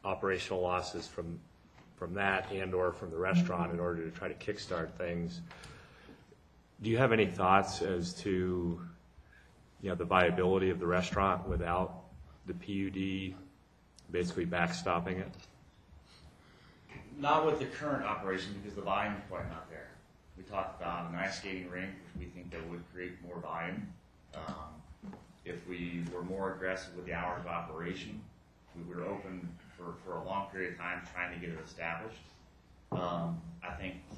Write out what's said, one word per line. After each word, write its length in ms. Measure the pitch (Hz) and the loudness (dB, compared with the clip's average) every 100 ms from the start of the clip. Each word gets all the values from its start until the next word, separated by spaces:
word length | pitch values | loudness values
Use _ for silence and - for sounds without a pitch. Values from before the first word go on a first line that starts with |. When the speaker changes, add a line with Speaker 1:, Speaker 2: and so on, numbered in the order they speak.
Speaker 1:
operational 560 | 98 92 98 92 - 92 | -2 0 2 2 2 2
losses 460 | 90 90 87 87 - | 4 2 0 -6 -6
from, 300 | - 85 85 - - - - - - | -6 -6 -8 -12 -20 -20 -20 -20 -8
from 160 | 85 | -4
that 360 | 95 98 95 90 | 2 4 2 0
and 220 | 98 92 | -2 0
or 180 | 90 90 | 4 4
from 180 | 87 90 | 2 -4
the 60 | 82 | 0
restaurant 560 | 92 90 87 90 85 | 6 6 6 2 2
in 80 | 85 | 2
order 240 | 87 82 | 0 0
to 60 | 82 | -4
try 180 | - 90 | -4 -6
to 40 | |
kickstart 560 | - - 101 - 87 80 - | -4 -4 -4 -2 -2 -2 -2
things. 420 | 87 87 85 87 - - - - - - - - - - - - - - | -2 0 -2 -4 -10 -14 -16 -16 -20 -20 -20 -20 -20 -20 -20 -20 -20 -4
Do 80 | 107 | 2
you 80 | 113 | 6
have 140 | 131 | 8
any 120 | 113 | 8
thoughts 560 | 95 87 92 98 95 - | 6 6 10 10 8 0
as 320 | 90 90 87 - | 2 2 0 -2
to, 580 | 104 92 92 90 87 82 - - - - - - - - - - | 2 2 4 2 0 -2 -6 -14 -20 -20 -20 -20 -20 -20 -20 -6
you 80 | 98 | -4
know, 60 | |
the 100 | 90 | -2
viability 640 | 87 92 87 90 90 95 92 | 6 8 8 8 6 6 6
of 100 | 90 | 4
the 80 | 87 | 4
restaurant 600 | 90 87 101 98 90 92 | 4 4 4 4 4 2
without 540 | 87 85 87 - - - - - - - | 0 2 2 0 -4 -14 -18 -18 -14 -8
the 60 | |
P 200 | 87 - | -8 -4
U 160 | 101 98 | -2 0
D 440 | 95 95 95 95 95 - - - - - - - | 0 0 0 -4 -8 -16 -20 -20 -20 -20 -20 -4
basically 340 | 90 87 - | 0 0 0
backstopping 760 | 87 87 85 - 95 87 90 92 | 2 2 2 2 2 2 0 -2
it? 80 | 95 - - - - - - - - - - - - - - - - - - 143 | -4 -10 -20 -20 -20 -20 -20 -20 -20 -20 -20 -20 -20 -20 -20 -20 -18 -18 -14 -2
Speaker 2:
Not 280 | 143 156 156 | 4 6 6
with 140 | - | 4
the 40 | |
current 400 | - - 147 135 | 0 -2 0 0
operation, 480 | 101 107 95 95 104 98 | 0 0 0 0 -2 -8
because 160 | 101 101 | -8 -4
the 60 | |
volume 320 | 98 98 104 | 0 2 2
is 80 | 98 - | -2 -6
quite 180 | 90 82 | -6 -4
not 220 | 80 - | -8 -10
there. 180 | 80 - - - - - - | -14 -14 -18 -20 -20 -20 -18
We 60 | |
talked 360 | 95 98 92 - | -6 -4 -4 -4
about 260 | 85 87 85 | -4 -2 -4
an 60 | 87 | -2
ice 220 | 98 - | -2 -2
skating 320 | 98 92 90 | -6 -6 -6
rink, 180 | 90 95 95 - | -6 -6 -8 -12
which 120 | - 87 | -10 -10
we 40 | |
think 200 | 87 87 | -10 -10
that 180 | 85 82 | -8 -8
would 140 | 87 85 | -10 -10
create 200 | 90 90 87 85 | -10 -10 -10 -10
more 120 | 87 | -8
volume. 480 | 80 82 87 101 - - - - - | -6 -4 -4 -4 -8 -12 -20 -20 -14
Um, 800 | 78 80 - 78 78 - - 202 190 - - 87 | -10 -8 -8 -10 -14 -18 -14 -12 -14 -18 -14 -10
if 200 | 85 87 | -8 -8
we 380 | 90 87 85 85 | -6 -4 -4 -4
were 100 | 90 | -4
more 300 | 90 95 95 | -4 -2 -2
aggressive 420 | 87 92 92 - | 0 -2 -2 -6
with 120 | 87 87 | -10 -6
the 80 | |
hours 260 | 85 90 87 | -2 -2 -4
of 60 | 87 | -4
operation, 760 | 82 82 80 87 95 - - - - - - - 90 | -4 -4 -4 -4 -4 -6 -10 -14 -20 -20 -20 -18 -12
we 180 | 87 | -8
were 80 | 87 | -6
open 440 | 95 101 95 92 87 85 - - | -4 -4 -6 -8 -8 -10 -18 -12
for, 160 | 85 85 | -10 -10
for 140 | 92 87 | -8 -6
a 60 | |
long 240 | 92 98 98 | -2 -2 -2
period 220 | 95 90 | -4 -4
of 40 | 87 | -4
time 220 | 87 90 - | -6 -6 -6
trying 180 | 90 90 | -4 -4
to 80 | 87 | -4
get 140 | 87 | -6
it 40 | 80 | -8
established. 540 | 78 - 82 82 - - - - - - - - - | -10 -6 -4 -4 -6 -12 -18 -20 -20 -20 -20 -20 -4
Um, 480 | 90 90 87 85 82 - - 87 | -2 0 0 -2 -4 -8 -8 -8
I 60 | - | -6
think 140 | 92 90 - | -8 -8 -14